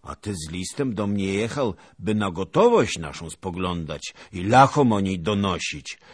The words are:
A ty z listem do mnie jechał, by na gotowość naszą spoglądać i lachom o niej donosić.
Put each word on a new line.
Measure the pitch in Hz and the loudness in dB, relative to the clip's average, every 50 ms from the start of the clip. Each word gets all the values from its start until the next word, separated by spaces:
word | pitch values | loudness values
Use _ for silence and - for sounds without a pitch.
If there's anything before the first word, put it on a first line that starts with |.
A | _ 64 71 | _ -16 -16
ty | _ - 104 101 | _ -8 -8 -6
z | 87 78 76 | -6 -8 -8
listem | 82 92 92 - - - 143 131 107 | -8 -8 -8 -8 -4 -4 -4 -4 -2
do | 92 104 | -2 -2
mnie | 101 101 101 95 95 98 | -2 0 -2 0 0 0
jechał, | 101 113 117 - 147 135 110 90 - - - _ - | 0 -2 -2 -2 -2 -2 -2 -4 -6 -14 -20 _ -6
by | 90 104 107 | -2 -2 0
na | 107 104 95 | 0 0 -2
gotowość | 82 87 95 - - 156 214 240 240 208 127 98 - 82 | -2 -6 -8 0 4 4 6 6 6 4 2 2 -2 -6
naszą | 82 73 69 - 85 80 | -8 -10 -10 -10 -12 -14
spoglądać | - _ - 95 85 90 92 90 90 87 80 76 78 73 - - - - - - | -14 _ -10 -8 -6 -4 -2 -2 -2 -4 -4 -6 -8 -10 -10 -14 -16 -16 -20 -12
i | - 92 87 | -10 -6 -2
lachom | 101 120 127 139 131 - 147 139 120 | 4 8 8 8 8 6 2 4 4
o | 107 101 | 4 2
niej | 98 95 95 90 | 2 0 -2 -2
donosić. | 80 104 104 101 101 98 87 85 - - - - - - - _ - - | -2 -2 0 0 0 0 -2 -2 -4 -8 -8 -10 -12 -14 -16 _ -18 -20